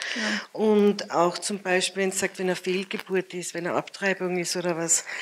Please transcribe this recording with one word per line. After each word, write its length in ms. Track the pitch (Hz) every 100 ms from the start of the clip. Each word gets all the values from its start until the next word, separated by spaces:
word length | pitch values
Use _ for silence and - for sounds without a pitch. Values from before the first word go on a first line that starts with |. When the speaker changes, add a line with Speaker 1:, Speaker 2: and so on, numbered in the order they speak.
| -
Speaker 1:
Genau, 120 | 247 214 214 -
genau. 200 | - 220
Speaker 2:
Und 380 | 214 208 202 196
auch 260 | 139 175 175
zum 220 | - 202
Beispiel, 420 | 185 180 185 190
wenn 60 | 190
es 100 | 190
sagt, 220 | 185 -
wenn 60 | 185
eine 100 | 180
Fehlgeburt 760 | 185 185 190 208 - 185 180
ist, 220 | 180 165
wenn 120 | 170 175
eine 80 | 220
Abtreibung 600 | - - 196 185 180 180
ist 200 | 170 180
oder 200 | 175 165
was, 280 | 165 - - -